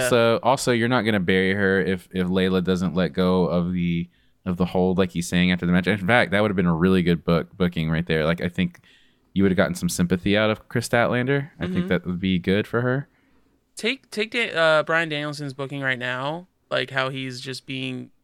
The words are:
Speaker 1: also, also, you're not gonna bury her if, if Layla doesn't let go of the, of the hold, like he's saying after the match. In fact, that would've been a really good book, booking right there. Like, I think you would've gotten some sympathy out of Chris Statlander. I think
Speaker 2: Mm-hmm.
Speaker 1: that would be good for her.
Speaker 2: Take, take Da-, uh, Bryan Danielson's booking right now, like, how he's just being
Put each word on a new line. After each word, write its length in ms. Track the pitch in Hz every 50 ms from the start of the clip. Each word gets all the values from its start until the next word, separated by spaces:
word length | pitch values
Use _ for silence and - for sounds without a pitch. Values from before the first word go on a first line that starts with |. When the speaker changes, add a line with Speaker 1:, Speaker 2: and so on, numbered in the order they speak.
| 131
Speaker 1:
also, 340 | 127 127 117 117 117 117 -
also, 280 | - 120 135 135 - 131
you're 180 | 123 113 117 120
not 140 | 127 120
gonna 160 | 104 113 107 101
bury 340 | 87 92 95 92 95 95 98
her 260 | 104 101 95 95 98
if, 260 | 82 92 95 90 - -
if 140 | - 92 90
Layla 360 | 90 92 95 92 95 92 92
doesn't 320 | 87 92 92 87 92 87 71
let 200 | 92 90 76 -
go 300 | 92 92 92 92 90 90
of 260 | 69 82 90 87 90
the, 340 | 90 90 87 87 85 85 85 - _ _ _ _ _ _ _
of 140 | 92 90 87
the 80 | 90
hold, 320 | - - 92 92 92 90 92
like 140 | 95 90
he's 140 | - 85 85
saying 240 | - 90 87 90 90
after 140 | 90 87 87
the 80 | 85
match. 140 | 90 92 90
In 200 | 90 107 101 92
fact, 240 | 90 117 123 101 -
that 100 | 92 104
would've 140 | 107 104 95
been 100 | 98 90
a 80 | 87 85
really 280 | 78 87 95 95 92
good 220 | 85 87 87 80 -
book, 320 | 85 85 78 - - -
booking 320 | - 92 87 - 87 80 80
right 160 | 80 82 87
there. 200 | - 80 78 76
Like, 160 | 80 85 -
I 60 | - 87
think 300 | - - 92 87 - - _ - - _ _ _ _ _ _ _
you 100 | _ 95 98
would've 120 | 98 90
gotten 180 | 98 90 71 87
some 140 | - 90 87
sympathy 480 | - - 90 87 92 90 - 104 101
out 140 | 104 110 107
of 180 | 107 - - _
Chris 180 | - 120 - -
Statlander. 640 | - 117 117 76 110 123 123 135 139 143 139 - - -
I 60 | -
think 100 | 180 185 92
Speaker 2:
Mm-hmm. 100 | 87 95
Speaker 1:
that 160 | 92 85 -
would 140 | 90 90 85
be 180 | 95 92 92 87
good 280 | 87 92 95 104 107
for 160 | - - 117
her. 260 | 123 123 127 139 139 - _ _ _ _ _ _ _ _ _ _ _ _ _
Speaker 2:
Take, 340 | - - 226 269 262 _ _
take 220 | - 214 220 220
Da-, 180 | - 240 226 -
uh, 320 | - 165 165 160 156 151
Bryan 260 | 147 170 160 165 165 160
Danielson's 460 | 151 147 147 151 147 147 147 139 131
booking 260 | 143 135 131 147 139
right 180 | 135 131 127 120
now, 500 | 123 123 127 127 135 147 160 175 180 - _ _ _ _
like, 200 | 135 131 127 123
how 180 | 135 135 131 131
he's 320 | 143 131 131 131 123 123
just 240 | 135 131 127 - -
being 460 | - 135 131 131 131 127 123 123 - _ _